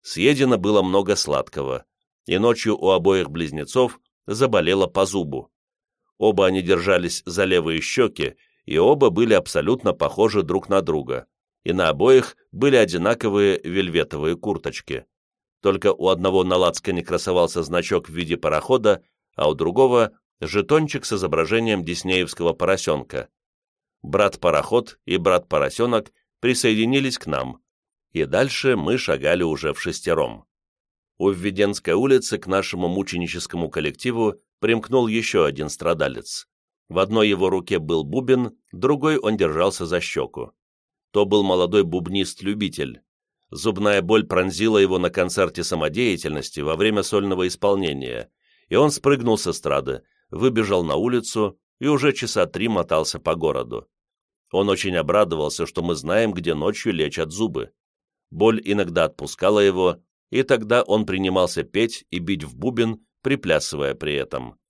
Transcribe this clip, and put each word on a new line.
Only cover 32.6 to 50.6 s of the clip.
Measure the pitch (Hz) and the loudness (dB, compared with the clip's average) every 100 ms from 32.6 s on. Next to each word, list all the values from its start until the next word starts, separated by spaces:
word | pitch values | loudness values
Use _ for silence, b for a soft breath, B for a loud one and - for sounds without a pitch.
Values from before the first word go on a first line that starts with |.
| 92 87 87 | -2 -4 -2
мученическому | 92 95 87 85 87 - 87 80 | -2 -4 -4 -6 -6 -8 -6 -4
коллективу | - 76 71 127 117 110 - _ _ | -4 -6 -4 -4 0 -2 -2 _ _
примкнул | 107 117 107 127 117 | 0 0 2 0 2
ещё | 113 110 101 76 | -2 0 2 0
один | 69 76 | 0 -8
страдалец. | - 82 82 69 60 - - - _ _ _ _ | -4 -2 0 -2 -4 -12 -14 -14 _ _ _ _
В | 82 | -2
одной | 98 110 107 | 0 2 2
его | 95 92 | 4 2
руке | 92 85 92 | 0 0 -4
был | 78 82 | 0 -2
бубен, | 71 117 127 131 117 _ _ | -2 -4 2 2 0 _ _
другой | 90 123 143 151 151 | -4 0 0 0 0
он | 107 107 | 0 0
держался | 87 76 92 - 85 | 0 2 0 -2 -4
за | 87 | -4
щёку. | - - 62 - 60 _ _ _ _ _ _ | -2 -6 -6 -8 -14 _ _ _ _ _ _
То | 101 101 | 0 2
был | 104 | 2
молодой | 98 92 87 101 | 4 2 4 2
бубнист-любитель. | 90 92 85 98 90 - 92 104 95 - 67 58 _ _ _ _ _ | 2 -2 -2 -4 -4 -6 -6 -4 -6 -6 -10 -10 _ _ _ _ _
Зубная | - 95 95 104 101 | -4 -4 0 2 2
боль | 87 110 80 | 4 2 2
пронзила | 92 92 90 110 107 | 0 0 0 2 4
его | 95 92 | 4 2
на | 90 | 0
концерте | 98 90 104 92 - | 0 -2 0 -2 -2
самодеятельности | 82 85 78 87 120 85 78 73 67 78 | -4 -2 -2 0 0 -2 -4 -6 -8 -6
во | 73 80 | -4 -2
время | 107 104 | 0 -2
сольного | 92 104 101 92 90 | 0 -2 0 -2 -2
исполнения, | - 101 98 87 69 64 58 55 _ _ _ _ | 0 0 0 -2 -4 -8 -10 -12 _ _ _ _
и | 104 | 2
он | 147 | 2
спрыгнул | 143 139 139 120 107 | 2 0 2 2 0
с | 90 | 0
эстрады, | 80 80 71 65 65 _ _ _ | -4 -2 -2 -2 -8 _ _ _
выбежал | 82 127 113 | 0 0 2